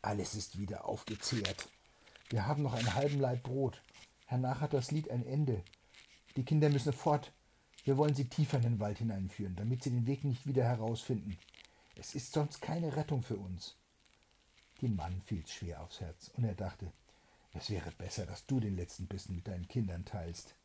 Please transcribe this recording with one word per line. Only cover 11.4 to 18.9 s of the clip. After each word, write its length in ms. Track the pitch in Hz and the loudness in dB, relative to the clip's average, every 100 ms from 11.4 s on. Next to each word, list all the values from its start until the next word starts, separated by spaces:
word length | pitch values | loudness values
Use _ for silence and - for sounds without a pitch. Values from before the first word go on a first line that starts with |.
| - - - - - - | -12 -20 -20 -20 -20 -14
Es 180 | - | -8
ist 180 | 147 - | -8 -2
sonst 280 | 151 143 - | 0 0 -2
keine 360 | - 160 165 135 | -2 0 0 0
Rettung 260 | 151 139 | 0 0
für 140 | - 101 | 0 -4
uns.“ 400 | 95 90 - - _ _ - - - _ _ - - - | -4 -8 -8 -16 _ _ -20 -20 -20 _ _ -20 -20 -2
Dem 140 | 127 98 | 0 0
Mann 260 | 82 92 | -2 -6
fiel's 280 | - 90 78 | -4 -6 -4
schwer 320 | - 87 85 | -8 -8 -8
aufs 180 | - - | -12 -10
Herz, 300 | 85 - - - | -10 -10 -10 0
und 80 | |
er 100 | 113 | 0
dachte: 380 | 90 92 - 87 - - - _ - _ | 0 -6 -6 -10 -12 -20 -20 _ -20 _
„Es 160 | 82 - | -10 -4
wäre 200 | 98 80 | -4 -4
besser, 340 | - 92 - 90 | -8 -6 -4 -6
dass 200 | - - | -8 0
du 140 | 135 | 2
den 160 | 107 92 | 2 -2
letzten 300 | 85 | -4